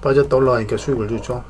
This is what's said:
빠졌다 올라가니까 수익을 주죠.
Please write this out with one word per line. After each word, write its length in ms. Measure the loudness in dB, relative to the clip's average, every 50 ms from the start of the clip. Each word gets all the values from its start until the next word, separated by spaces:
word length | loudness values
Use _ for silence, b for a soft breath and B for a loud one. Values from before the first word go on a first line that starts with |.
빠졌다 340 | 0 4 4 4 4 4 2
올라가니까 420 | 2 4 4 2 0 0 -2 -4
수익을 320 | -4 -2 -2 -2 -2 -2 -4
주죠. 360 | -4 -6 -6 -6 -8 -8 -8